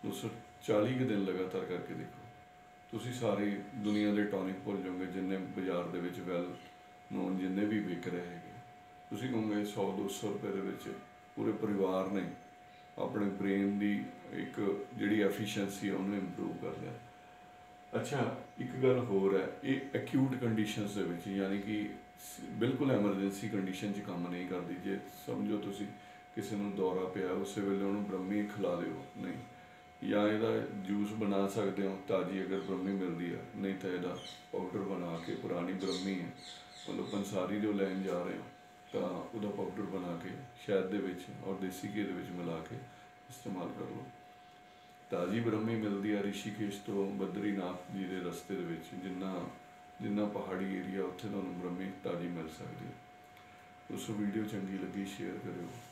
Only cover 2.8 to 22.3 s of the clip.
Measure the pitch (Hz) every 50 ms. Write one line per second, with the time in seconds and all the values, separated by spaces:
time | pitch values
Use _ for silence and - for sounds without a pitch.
2.8 | - - 113 110 101 123 120 - 117 104 98 98 104 104 101 98 - - - 107
3.8 | 104 104 104 104 104 104 104 104 104 104 98 95 92 95 95 95 - 107 101 95
4.8 | 92 92 90 90 92 90 90 95 95 95 95 95 92 90 - 98 92 92 90 87
5.8 | 87 85 90 90 87 90 87 92 87 90 90 87 87 90 - - - - - -
6.8 | - - - - - - 101 98 92 92 95 92 92 92 92 98 104 104 110 104
7.8 | 90 90 87 85 - 90 87 87 87 87 85 85 - - - - - - - -
8.8 | - - - - - - - 104 123 131 123 110 107 107 104 104 104 101 - 104
9.8 | 98 98 95 101 104 98 - - - 101 - - 110 98 98 98 95 95 - -
10.8 | - - - - - - - - - - - - 113 113 104 - 113 101 101 98
11.8 | 95 90 90 95 95 95 101 95 87 85 - - - - - - - - - -
12.8 | - - - - 95 - - 107 101 98 95 98 98 98 98 98 98 101 101 101
13.8 | 104 104 101 - - - - - - - - - - - - 113 104 98 101 -
14.8 | - - - - 104 101 107 107 101 95 - - 107 98 - 107 98 95 - -
15.8 | 104 101 95 92 95 98 104 98 95 85 - - - - - - - - - -
16.8 | 131 131 123 117 - - - - - - - - - - - - - - - -
17.8 | - - - 113 - - 143 131 117 113 - - - - - - 127 127 - 131
18.8 | 131 127 127 123 - - 98 95 98 98 98 95 - - - - - 135 135 135
19.8 | - - - 120 - - - 135 131 131 127 120 123 117 110 110 104 101 - 110
20.8 | 104 101 101 101 90 85 87 87 - 98 98 98 98 98 101 101 98 110 107 107
21.8 | 107 104 - - - - - - - -